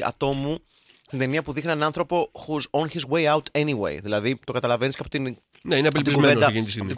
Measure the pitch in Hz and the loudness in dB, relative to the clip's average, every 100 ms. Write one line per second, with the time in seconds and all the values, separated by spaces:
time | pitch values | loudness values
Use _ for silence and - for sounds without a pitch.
0 | - - 139 139 143 160 _ _ _ _ | -4 -2 -2 0 -2 -6 _ _ _ _
1 | - 131 131 151 151 143 160 151 151 160 | -10 -2 0 -2 -4 -4 -2 0 0 0
2 | 175 175 - - - 151 - 143 156 165 | 0 0 -2 -6 -6 -4 -2 -2 -2 -4
3 | 131 165 151 151 - 151 151 120 92 73 | -2 2 4 2 0 -2 0 0 -2 -4
4 | 104 104 113 135 - 123 120 120 135 - | -2 0 0 -4 -4 -2 0 0 0 -4
5 | - 143 131 117 _ _ - 139 151 147 | -6 -6 -6 -8 _ _ -2 2 4 2
6 | 143 143 143 143 143 110 107 107 95 | 2 4 6 6 4 2 -2 -4 -6